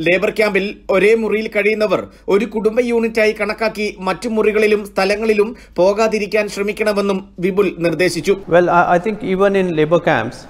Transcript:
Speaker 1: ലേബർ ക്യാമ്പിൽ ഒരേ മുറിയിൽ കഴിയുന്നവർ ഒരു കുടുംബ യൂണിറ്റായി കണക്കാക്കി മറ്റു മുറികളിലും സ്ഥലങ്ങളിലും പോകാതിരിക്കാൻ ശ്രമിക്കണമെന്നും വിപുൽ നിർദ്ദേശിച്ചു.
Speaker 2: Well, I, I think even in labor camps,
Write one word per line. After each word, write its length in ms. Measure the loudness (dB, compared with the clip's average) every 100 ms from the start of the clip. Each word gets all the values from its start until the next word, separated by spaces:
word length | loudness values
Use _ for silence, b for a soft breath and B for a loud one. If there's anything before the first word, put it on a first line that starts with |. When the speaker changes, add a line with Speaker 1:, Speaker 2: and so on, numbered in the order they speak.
| 0
Speaker 1:
ലേബർ 260 | 0 0 0
ക്യാമ്പിൽ 280 | 0 0 -4 -8 -2 2
ഒരേ 160 | 4 2
മുറിയിൽ 260 | 0 -2 -4 -2
കഴിയുന്നവർ 460 | -2 0 0 -2 -4 B B 0
ഒരു 120 | 0 -2
കുടുംബ 240 | -2 0 0
യൂണിറ്റായി 440 | 0 -2 0 0 0
കണക്കാക്കി 480 | -4 -4 -4 -4 -6 -4 -6
മറ്റു 200 | -4 -4 0
മുറികളിലും 460 | 0 2 2 0 -2
സ്ഥലങ്ങളിലും 600 | -2 0 0 0 2 0 -2 B 0
പോകാതിരിക്കാൻ 680 | 2 4 0 0 -2 -2 -2 -4
ശ്രമിക്കണമെന്നും 640 | -6 -2 -2 0 0 -2 -6 -6 -4
വിപുൽ 240 | 0 0 0 -2
നിർദ്ദേശിച്ചു. 500 | 0 -2 -2 -2 -2 2 2
Speaker 2:
Well, 140 | 4
I, 240 | 4 4 2
I 40 |
think 220 | 0 -6
even 320 | -4 0 2 2
in 180 | 0 0
labor 240 | 2 2
camps, 480 | 2 0 -2 -8 -14